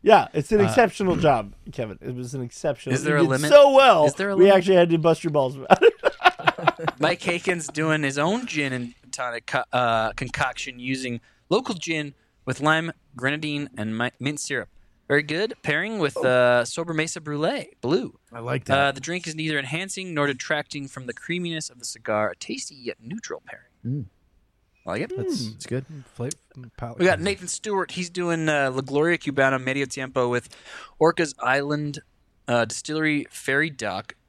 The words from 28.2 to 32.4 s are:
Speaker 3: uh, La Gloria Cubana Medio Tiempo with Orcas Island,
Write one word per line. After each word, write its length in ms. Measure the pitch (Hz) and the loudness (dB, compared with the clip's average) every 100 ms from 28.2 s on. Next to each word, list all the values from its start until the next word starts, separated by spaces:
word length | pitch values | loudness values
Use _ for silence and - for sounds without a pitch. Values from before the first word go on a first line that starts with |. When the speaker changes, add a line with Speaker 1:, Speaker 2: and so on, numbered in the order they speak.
| 175 165 156 | -4 -2 0
Speaker 3:
uh, 240 | 147 139 | 0 0
La 60 | 127 | -2
Gloria 360 | 135 139 160 170 | -4 0 2 0
Cubana 440 | - 139 135 135 | -2 2 2 2
Medio 240 | 127 139 135 | -2 -4 -4
Tiempo 440 | - 131 131 123 | -6 -6 -2 0
with 180 | 123 - - - - - _ | -2 -6 -20 -20 -20 -20 _
Orcas 320 | 156 170 160 - | 2 2 -4 -2
Island, 600 | 123 135 143 147 147 143 _ _ _ _ | 0 0 0 -4 -4 -8 _ _ _ _